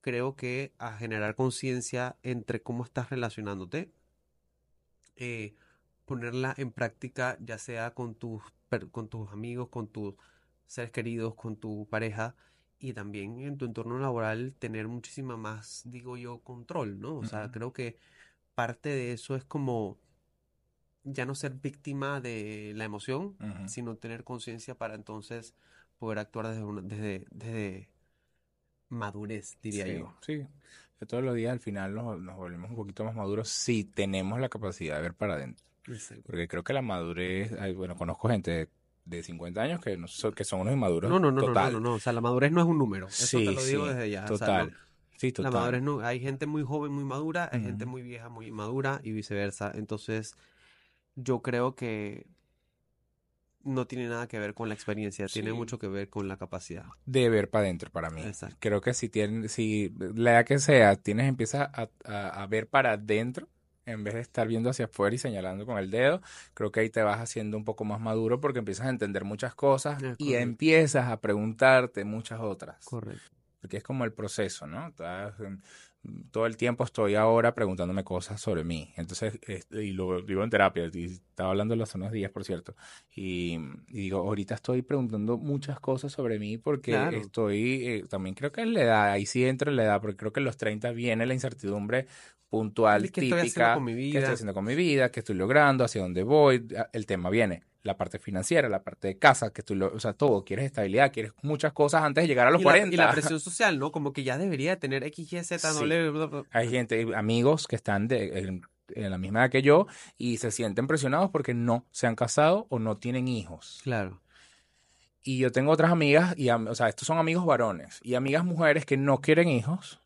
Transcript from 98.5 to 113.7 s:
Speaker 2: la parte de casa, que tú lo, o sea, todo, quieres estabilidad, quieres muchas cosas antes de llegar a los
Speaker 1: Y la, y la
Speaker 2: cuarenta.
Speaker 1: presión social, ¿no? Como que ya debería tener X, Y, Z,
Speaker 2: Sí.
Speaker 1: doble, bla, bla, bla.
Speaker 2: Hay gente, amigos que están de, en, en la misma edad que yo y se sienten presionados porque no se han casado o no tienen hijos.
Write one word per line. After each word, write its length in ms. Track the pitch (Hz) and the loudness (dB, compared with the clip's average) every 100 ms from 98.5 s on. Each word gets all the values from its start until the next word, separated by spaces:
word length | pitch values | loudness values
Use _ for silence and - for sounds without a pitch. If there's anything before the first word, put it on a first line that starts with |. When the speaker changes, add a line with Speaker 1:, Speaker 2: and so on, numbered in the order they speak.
| 165 131 | 2 2
Speaker 2:
la 160 | 95 | 0
parte 240 | - - 98 | -4 -6 -4
de 100 | 95 | 6
casa, 340 | 147 127 110 | 6 8 2
que 120 | - | -6
tú 100 | - | -4
lo, 180 | 98 95 | 0 0
o 60 | 113 | 0
sea, 140 | 113 | -6
todo, 320 | 101 143 104 | 2 4 4
quieres 220 | 95 98 135 | 2 -4 -2
estabilidad, 440 | - 101 104 139 | -2 0 4 4
quieres 200 | - 107 - | 4 -8 -6
muchas 300 | 143 151 151 | -4 0 0
cosas 320 | - 143 160 | 4 4 6
antes 180 | 151 143 | 4 4
de 60 | 170 | 4
llegar 180 | 123 123 | 8 8
a 60 | |
los 80 | 170 | 10
Speaker 1:
Y 40 | |
la, 60 | 185 | 10
y 40 | |
la 60 | 165 208 | 8 8
Speaker 2:
cuarenta. 260 | 180 156 | 6 6
Speaker 1:
presión 280 | 151 151 160 | 6 2 -2
social, 360 | 180 - 220 156 | -4 2 4 4
¿no? 100 | 143 | 0
Como 220 | 156 139 | -2 -4
que 100 | 135 | -2
ya 160 | 131 127 | -2 -2
debería 400 | 196 151 147 185 | 0 0 0 0
tener 240 | 143 135 | -2 -2
X, 300 | 139 147 160 | -4 -8 -8
Y, 100 | 175 | -8
Z, 160 | 170 175 165 | -4 -2 0
Speaker 2:
Sí. 60 | 151 | 0
Speaker 1:
doble, 300 | 147 165 160 | 2 2 2
bla, 160 | 147 156 | 0 -2
bla, 140 | 143 | -4
bla. 60 | - | -2
Speaker 2:
Hay 160 | 117 117 | 0 2
gente, 340 | 127 117 113 113 104 | 2 2 2 2 0
amigos 500 | 107 117 123 156 - | 2 6 6 4 2
que 80 | |
están 320 | 120 - 101 110 | -4 0 2 2
de, 320 | 127 101 92 | 2 0 -2
en, 240 | 95 92 - _ _ | -4 -6 -10 _ _
en 160 | - 101 | -6 -4
la 80 | 92 | -2
misma 220 | 92 110 | 0 4
edad 100 | 127 | 4
que 120 | 135 | 6
yo 260 | 135 147 - - - _ | 8 8 6 -4 -20 _
y 200 | 120 113 | -2 -2
se 160 | 117 | -2
sienten 340 | - 113 98 135 | -2 -2 0 0
presionados 440 | 156 135 147 196 | 2 2 2 2
porque 240 | 160 135 | 0 0
no 320 | 120 120 117 - | 0 2 2 0
se 160 | - 120 | 0 0
han 80 | |
casado 540 | 113 120 - 151 190 226 | 2 0 6 6 6 2
o 80 | 123 | -2
no 200 | 110 104 | 0 -2
tienen 280 | 123 127 127 | -2 -2 0
hijos. 540 | 120 85 80 - | -2 -4 -12 -16